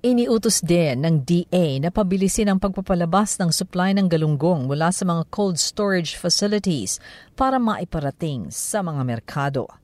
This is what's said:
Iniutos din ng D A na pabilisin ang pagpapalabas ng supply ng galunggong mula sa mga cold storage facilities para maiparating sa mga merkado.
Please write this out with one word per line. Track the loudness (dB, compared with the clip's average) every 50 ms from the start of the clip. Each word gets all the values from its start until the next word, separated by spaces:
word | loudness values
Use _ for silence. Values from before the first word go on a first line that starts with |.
| 2
Iniutos | 2 2 2 2 2 2 2 2 0 0 0
din | 0 2 2 4 4 2 0 0
ng | 2 2 2 2 2
D | 2 0 0 2 _
A | 0 2 2 2 0 0
na | -2 -2
pabilisin | 0 0 0 0 2 2 2 0 2 2 2 2
ang | 2 2
pagpapalabas | 0 -2 -4 -4 -2 -2 0 0 0 2 2 2 2 2 0 -2
ng | 0 0 0
supply | 0 -2 -4 -2 -2 0 2 2
ng | 2 2 2
galunggong | 2 2 2 2 0 2 2 2 2 2 0 -2
mula | -2 0 0 0
sa | 0 0 0 0
mga | 0 0 -2 _
cold | -2 -2 0 0 0
storage | -2 -2 -4 -2 -2 -2 0 0 0 -2 -2 -8 -6
facilities | -2 -2 0 0 0 0 0 0 0 0 0 0 -2 -4 -6 -8 -10 -18 -20 -20 -20 -20 _ -2
para | 0 2 2
maiparating | 2 2 0 0 -2 -4 -6 -4 -4 -4 -4 -4 _ -6 -4 -4 -4 -8 -8
sa | -8 -8 -8 -4 -2 -2 -2
mga | -2 -2 -2
merkado. | -2 -2 -2 -4 -6 -6 -4 -4 -2 -2 -2 -2 -4 -4 -10 -20